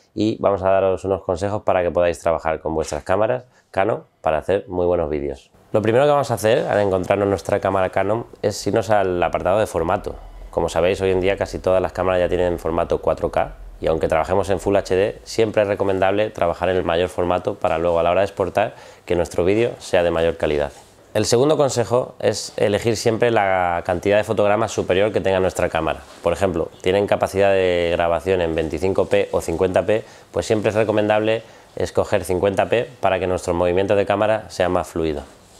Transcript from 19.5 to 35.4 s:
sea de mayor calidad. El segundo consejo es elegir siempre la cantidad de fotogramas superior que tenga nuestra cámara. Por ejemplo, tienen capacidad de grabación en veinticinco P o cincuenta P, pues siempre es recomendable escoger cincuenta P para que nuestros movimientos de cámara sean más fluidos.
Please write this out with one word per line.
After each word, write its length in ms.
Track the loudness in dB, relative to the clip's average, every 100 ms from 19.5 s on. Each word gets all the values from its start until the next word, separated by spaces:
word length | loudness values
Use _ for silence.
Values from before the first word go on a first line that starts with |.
| 2 0 -4
sea 240 | -2 0
de 80 | 2
mayor 280 | 2 0 0
calidad. 340 | -2 -2 -2 -6 -20 -20 -8
El 120 | -4 0
segundo 300 | 2 2 2
consejo 600 | 0 0 0 0 -2 -2
es 320 | -2 -2 -8 -2
elegir 400 | 0 2 0 0
siempre 340 | 0 2 2
la 520 | 2 2 2 0 -2 -2
cantidad 320 | -2 2 2
de 80 | 2
fotogramas 480 | 0 2 2 0
superior 400 | -4 0 2 2
que 80 | 0
tenga 180 | 0 0
nuestra 300 | 0 0 -2
cámara. 320 | 0 -2 -4 -8 -4
Por 120 | -2
ejemplo, 360 | 0 0 0 -4 -4
tienen 260 | 0 2 2
capacidad 440 | 2 0 2 2
de 340 | 4 2 2 0
grabación 480 | 0 2 0 0 0
en 120 | 0
veinticinco 520 | 0 -2 -2 -2 0 2
P 240 | 2 0
o 80 | -2
cincuenta 460 | -2 0 2 0 0
P, 180 | -2 -2 -18 -8
pues 120 | -6 0
siempre 260 | 0 0
es 40 | 0
recomendable 640 | 2 2 2 2 2 -2 -4 -20 -18 -6
escoger 480 | -4 -2 0 -2 0
cincuenta 420 | 0 0 0 0
P 220 | 0 -2 -2
para 180 | 0 0
que 100 | 0
nuestros 280 | -2 -2 0
movimientos 400 | 2 2 2 2
de 100 | 2
cámara 440 | 0 2 0 -4
sean 240 | -2 0
más 140 | 0 -2
fluidos. 360 | -4 -2 -4 -8 -20